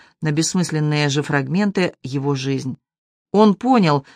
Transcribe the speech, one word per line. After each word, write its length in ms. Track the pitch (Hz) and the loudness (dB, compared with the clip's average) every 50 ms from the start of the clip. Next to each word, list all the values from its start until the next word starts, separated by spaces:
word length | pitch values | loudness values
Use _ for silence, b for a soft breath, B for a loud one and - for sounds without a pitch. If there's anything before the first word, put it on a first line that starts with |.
| b b b b | b b b b
на 120 | 156 156 | -4 -2
бессмысленные 760 | 147 160 160 - - 185 170 - 160 156 151 151 151 147 147 143 | 0 0 -2 0 0 -2 -2 0 -2 -2 -2 0 0 0 0 0
же 140 | 135 151 | 0 -2
фрагменты 720 | 143 - 151 143 131 131 156 190 208 202 190 190 180 - - _ | -2 -2 -2 -2 -2 -2 -2 -2 -2 0 0 -2 -2 -2 -4 _
его 320 | - 127 135 143 135 143 143 | -12 -8 -6 -4 -2 -2 -4
жизнь. 420 | 131 131 139 135 131 123 131 - - _ _ _ _ _ _ _ _ _ - | -2 -2 -4 -4 -4 -6 -8 -10 -12 _ _ _ _ _ _ _ _ _ -4
Он 220 | - 202 220 214 190 | 2 4 4 4 4
понял, 500 | - - 254 262 233 185 156 143 139 b b b | 2 0 2 4 4 4 4 2 0 b b b